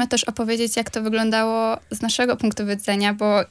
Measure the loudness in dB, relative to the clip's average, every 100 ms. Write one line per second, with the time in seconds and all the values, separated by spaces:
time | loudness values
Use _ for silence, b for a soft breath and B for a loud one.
0 | 2 0 -2 -2 -2 0 0 -2 -2 -4
1 | -2 0 2 2 2 0 0 -2 -6 -4
2 | -2 0 0 2 0 0 -2 -2 -2 0
3 | 0 2 2 2 0